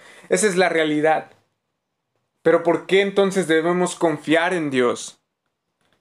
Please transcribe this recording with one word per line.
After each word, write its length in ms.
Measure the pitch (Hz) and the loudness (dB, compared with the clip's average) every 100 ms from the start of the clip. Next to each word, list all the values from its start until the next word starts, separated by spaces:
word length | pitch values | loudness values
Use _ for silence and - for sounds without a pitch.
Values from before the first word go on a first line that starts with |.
| - - - | -20 -16 -4
Esa 200 | 185 208 | 0 0
es 100 | 180 | 2
la 100 | 180 | 0
realidad. 640 | 165 156 151 156 156 - _ _ _ _ _ _ _ _ _ _ _ | 0 0 0 2 0 -4 _ _ _ _ _ _ _ _ _ _ _
Pero 200 | 165 165 | 0 2
¿por 240 | 170 160 - | 2 -2 0
qué 160 | 190 | 0
entonces 460 | 196 196 196 190 156 | 0 0 0 0 0
debemos 480 | 160 165 180 175 - | 0 0 0 -2 -2
confiar 580 | 170 151 - 160 175 | -2 -2 0 0 0
en 160 | 185 147 | -2 -4
Dios? 520 | 131 120 - - - _ _ _ _ _ _ _ _ | 0 0 -2 -10 -20 _ _ _ _ _ _ _ _